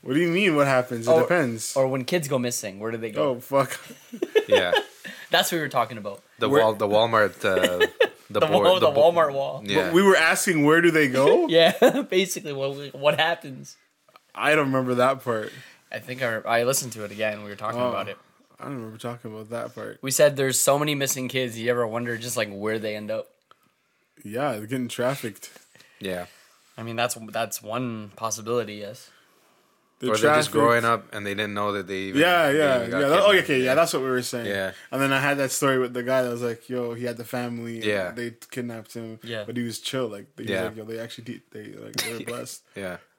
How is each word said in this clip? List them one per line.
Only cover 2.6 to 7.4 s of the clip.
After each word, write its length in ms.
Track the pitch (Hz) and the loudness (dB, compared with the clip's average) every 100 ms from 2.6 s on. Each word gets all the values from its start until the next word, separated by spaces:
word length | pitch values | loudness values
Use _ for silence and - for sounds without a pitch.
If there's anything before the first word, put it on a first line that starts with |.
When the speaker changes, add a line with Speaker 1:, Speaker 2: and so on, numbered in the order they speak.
| 104 95 | -8 -8
Speaker 2:
where 120 | 110 | -8
do 40 | 113 | -6
they 140 | 113 | -6
go? 200 | 107 147 | -2 -2
Speaker 1:
Oh, 100 | 120 | -2
fuck. 380 | - 139 135 - - - - | -2 0 0 -4 -14 -20 -18
<laughs> 380 | 233 - 427 415 | -10 0 0 4
Speaker 3:
Yeah. 240 | 508 90 - - - | 2 4 0 -2 -14
Speaker 2:
<laughs> 280 | - - - | -18 -18 0
That's 200 | 165 185 | 0 2
what 60 | 170 | -2
we 40 | |
were 60 | 143 | -2
talking 300 | 123 113 113 | -2 -2 -4
about. 240 | 101 98 _ _ | -10 -12 _ _
Speaker 3:
The 100 | 110 | 2
Speaker 1:
Where 140 | - | 4
Speaker 3:
wall, 120 | 110 | 4
the 120 | 104 107 | 2 2
Walmart, 580 | 104 113 113 101 - | 4 4 4 2 2